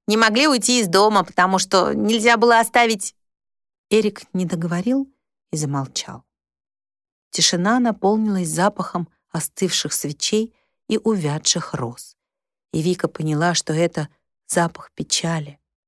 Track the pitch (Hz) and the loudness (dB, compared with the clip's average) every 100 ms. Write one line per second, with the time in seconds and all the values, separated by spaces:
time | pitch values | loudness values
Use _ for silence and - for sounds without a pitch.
0 | - 214 220 220 302 247 214 247 190 190 | -2 2 4 4 2 2 2 0 2 4
1 | 214 208 165 - 185 190 - 190 - 214 | 4 4 0 0 2 2 2 2 2 0
2 | 208 226 226 233 233 226 220 240 233 208 | 0 2 2 4 6 4 4 2 2 0
3 | - - _ _ _ _ _ _ - 214 | -8 -14 _ _ _ _ _ _ 0 2
4 | 214 202 - 185 175 165 165 170 214 269 | 2 -4 -8 -6 -4 -4 -4 -4 0 -2
5 | 269 _ _ _ _ 156 147 139 131 - | -2 _ _ _ _ -6 -4 -4 -6 -8
6 | - 123 _ _ _ _ _ _ _ _ | -10 -14 _ _ _ _ _ _ _ _
7 | _ _ _ - - 175 190 254 233 202 | _ _ _ -2 0 2 2 2 0 2
8 | 190 220 214 190 165 160 202 - - 175 | 2 2 0 -2 -2 0 0 0 -6 -6
9 | 165 _ _ 160 - - 180 - 151 - | -8 _ _ -8 -8 -4 -2 -2 -4 -6
10 | 143 147 - 214 226 _ _ _ - 220 | -6 -6 -2 -2 -2 _ _ _ -6 -2
11 | 226 208 147 151 - 170 - 135 120 - | 0 0 -2 -2 -2 -2 -4 -8 -8 -10
12 | - _ _ _ _ _ _ 160 165 180 | -20 _ _ _ _ _ _ -2 -2 -2
13 | 165 - 156 151 175 170 - 156 170 160 | -4 -4 -4 0 0 -2 -2 -2 -2 -2
14 | 147 _ _ _ - 180 170 - - - | -8 _ _ _ -4 -2 -2 -4 -16 -14
15 | 156 - 165 165 143 - _ _ | -6 -4 -2 -6 -8 -16 _ _